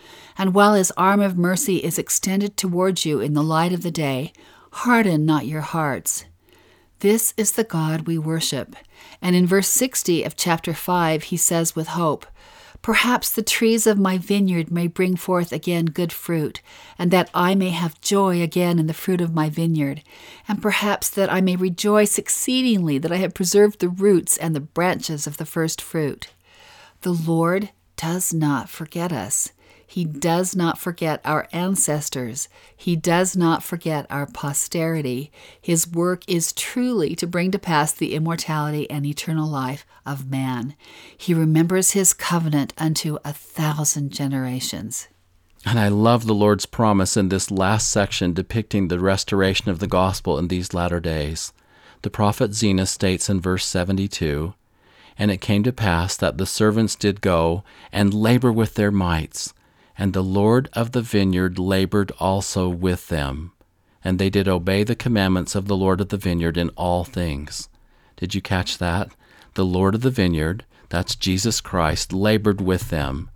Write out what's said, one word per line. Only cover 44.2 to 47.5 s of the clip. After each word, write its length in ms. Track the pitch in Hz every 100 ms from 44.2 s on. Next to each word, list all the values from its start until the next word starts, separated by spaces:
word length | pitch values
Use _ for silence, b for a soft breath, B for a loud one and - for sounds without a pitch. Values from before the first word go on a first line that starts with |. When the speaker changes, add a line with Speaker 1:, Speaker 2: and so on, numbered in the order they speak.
| 139 135 131 127 - - 110 - - _ _ _ _ _
Speaker 2:
And 140 | - 117
I 80 | 104
love 400 | 101 110 120 113
the 80 |
Lord's 320 | 104 104 101 -
promise 500 | - 113 101 92 -
in 120 | 95
this 240 | 95 -